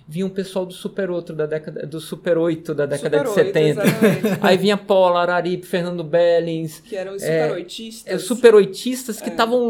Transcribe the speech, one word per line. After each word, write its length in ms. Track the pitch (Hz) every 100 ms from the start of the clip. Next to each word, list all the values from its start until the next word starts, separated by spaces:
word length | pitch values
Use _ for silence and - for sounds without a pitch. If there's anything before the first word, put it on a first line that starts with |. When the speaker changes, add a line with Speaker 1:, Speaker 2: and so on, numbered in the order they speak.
| -
Speaker 1:
vinha 200 | 160 190
um 40 |
pessoal 360 | 190 190 190 185
do 60 |
Super 360 | 180 196 202 190
Outro 220 | 175 170
da 120 | 156 151
década, 400 | 156 156 156 147
do 140 | 160
Super 360 | 156 170 180 165
oito 380 | 170 160 160
da 120 | 147 143
década 320 | 143 - 147
Speaker 2:
Super 140 | 262
Speaker 1:
de 60 | 196
Speaker 2:
Oito, 60 | 185
Speaker 1:
setenta. 400 | 170 156 147 196
Speaker 2:
exatamente. 520 | - 214 160 214 185
Speaker 1:
<laughs> 40 |
Aí 140 | - 185
vinha 180 | 196 202
Paula 440 | 202 196 180 175
Araripe, 440 | 175 175 170 175
Fernando 380 | - 180 175 175
Bellins. 800 | 156 170 175 170 170 160 160 -
Speaker 2:
Que 160 | - 196
eram 180 | 185
os 80 | 196
Speaker 1:
É, 200 | 151 160
Speaker 2:
super 100 | 156 -
oitistas. 560 | - - 226 220 -
Speaker 1:
é, 60 | 180
super 360 | - 233 240 214
oitistas 640 | 190 - 247 254 - 208
que 100 | 165
Speaker 2:
É. 20 |
Speaker 1:
tavam 320 | 165 226 247